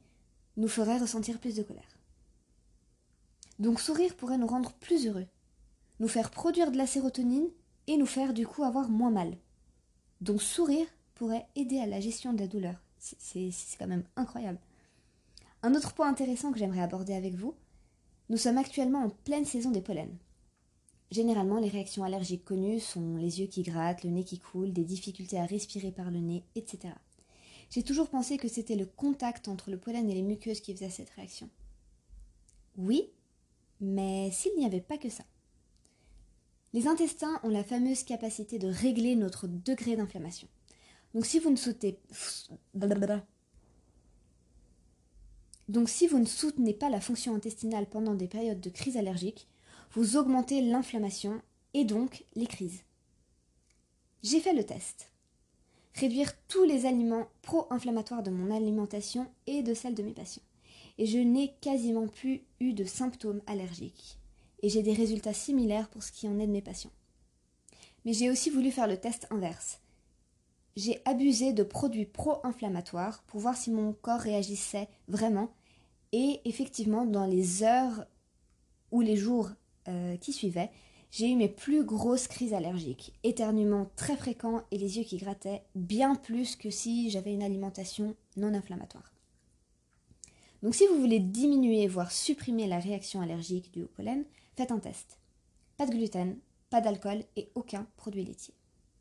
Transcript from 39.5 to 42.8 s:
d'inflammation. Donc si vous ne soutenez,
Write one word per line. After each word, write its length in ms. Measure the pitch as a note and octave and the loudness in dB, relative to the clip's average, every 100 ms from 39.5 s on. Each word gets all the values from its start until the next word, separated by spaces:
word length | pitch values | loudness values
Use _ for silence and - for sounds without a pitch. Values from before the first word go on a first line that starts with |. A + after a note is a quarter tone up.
| F3 F3+ C4 A#3 A3+ | -6 -2 -2 0 -2
d'inflammation. 500 | G3+ F#3 D#3+ F3 - _ _ - - - _ | -2 -6 -10 -12 -18 _ _ -20 -20 -20 _
Donc 120 | A3+ A3+ | -4 2
si 140 | E4 | 2
vous 100 | D#4+ | 4
ne 80 | B3+ | 4
soutenez, 420 | B3 A3 G3+ F#3+ - - - - - - _ G3 | 2 -2 -2 -4 -12 -14 -12 -12 -14 -20 _ -2